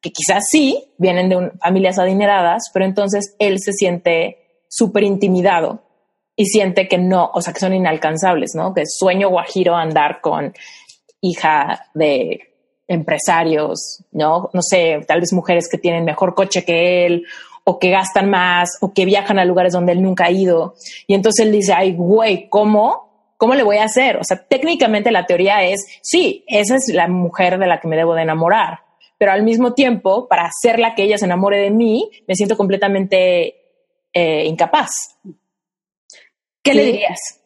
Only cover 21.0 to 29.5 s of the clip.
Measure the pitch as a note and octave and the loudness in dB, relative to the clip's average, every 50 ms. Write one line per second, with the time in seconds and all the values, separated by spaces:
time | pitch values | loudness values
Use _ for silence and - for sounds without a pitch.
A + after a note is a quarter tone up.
21 | - - G3 G3+ G3 A3 G#3+ A3 A3+ G#3+ G#3+ G#3 G3 F#3 F#3 E3+ F#3+ F#3+ F3+ E3+ | -4 -2 0 2 2 2 2 4 2 2 2 2 2 2 2 2 2 0 0 -2
22 | F3+ F3 G3+ A3 A3+ A3 G3 F3+ - - - G3+ G#3+ G#3+ G#3+ G#3 G#3+ C4+ F#4 A4+ | 0 2 2 4 4 2 0 -2 -4 -2 0 2 2 4 4 4 4 2 0 -2
23 | - _ _ _ _ _ _ _ A3+ A3+ C4 C#4+ B3 G#3 G#3 G#3 G#3+ A3 G#3+ B3+ | -6 _ _ _ _ _ _ _ 2 2 4 2 2 2 2 2 0 2 2 2
24 | C4 C4 G3+ - - - F#3+ - - _ C#4+ C4 C4+ D#4+ E4+ C4+ C4+ A3 G#3+ G#3 | 2 2 0 -2 -2 -4 -4 -6 -2 _ -2 0 0 -2 0 2 2 2 2 0
25 | G3+ A#3+ A3+ F#3 F3+ - F3+ F3 F#3 G3 G3+ G#3 F#3 F3+ G3 G3 - - - - | 0 2 0 0 0 0 0 2 2 2 2 2 2 0 -2 -4 -6 -12 -18 -16
26 | _ - - F4 F4+ G#3+ - - _ - A#3+ G#3 G#3 F#3+ B3+ C4+ B3+ A#3+ E3+ F3 | _ 0 0 2 2 2 -2 -4 _ -2 0 0 2 2 0 0 0 0 0 0
27 | E3+ E3+ F3+ F3+ F3+ E3+ - - F#3 F3+ F3+ F#3 G3 F3+ E3+ F3 - E3 D#3+ D#3+ | 0 0 0 -2 -2 -2 0 0 0 0 2 0 2 0 0 0 -2 -4 -2 0
28 | E3 E3 E3+ E3 E3 D#3+ D#3 D#3+ E3 E3+ G3 A3 F#3+ D3+ E3+ - _ _ _ _ | 0 0 0 0 0 -2 -2 0 0 2 2 2 0 -2 -6 -14 _ _ _ _
29 | _ _ _ _ G#3 G3 F#3+ G3+ G#3+ A3+ | _ _ _ _ 0 2 2 2 2 2